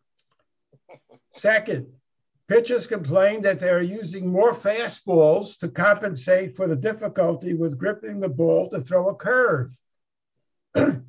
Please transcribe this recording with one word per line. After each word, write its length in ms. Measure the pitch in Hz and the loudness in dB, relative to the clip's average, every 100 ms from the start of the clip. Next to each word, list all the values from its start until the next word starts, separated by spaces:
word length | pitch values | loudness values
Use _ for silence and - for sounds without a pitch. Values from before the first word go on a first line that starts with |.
| _ _ _ _ _ _ _ _ _ 156 _ _ _ | _ _ _ _ _ _ _ _ _ -20 _ _ _
Second, 540 | - 208 220 220 147 120 _ _ _ _ _ - | -4 0 0 -2 -8 -10 _ _ _ _ _ 2
pitchers 380 | 226 233 247 - | 2 2 -4 -2
complain 540 | 208 139 185 196 220 | -8 0 4 4 2
that 180 | 196 185 | -2 0
they 100 | 180 | 0
are 120 | 175 | 0
using 460 | 180 214 175 190 180 | 0 -6 -10 -6 -2
more 260 | 180 233 | 2 2
fastballs 1040 | - 196 214 233 - 202 170 151 185 208 - | 2 -2 -2 -6 -8 0 4 6 4 -2 -10
to 80 | 175 | -10
compensate 840 | - 196 208 208 139 - 185 190 - | 0 2 2 -2 -6 0 2 0 -6
for 120 | 185 | -4
the 80 | 143 | -2
difficulty 800 | 214 214 208 190 170 165 180 165 | -4 -6 -6 0 0 -2 -4 -4
with 220 | 165 131 | -4 -4
gripping 400 | 127 - 110 202 | -6 -6 -10 -6
the 100 | 190 | -6
ball 400 | 131 165 165 - | 0 2 2 0
to 100 | 139 | -6
throw 280 | 127 180 185 | -2 0 0
a 60 | 196 | -4
curve. 560 | 196 254 240 151 120 - _ _ _ _ _ _ _ _ _ - | -2 2 2 0 -4 -12 _ _ _ _ _ _ _ _ _ 0
<clears throat> 280 | 285 131 | 0 -2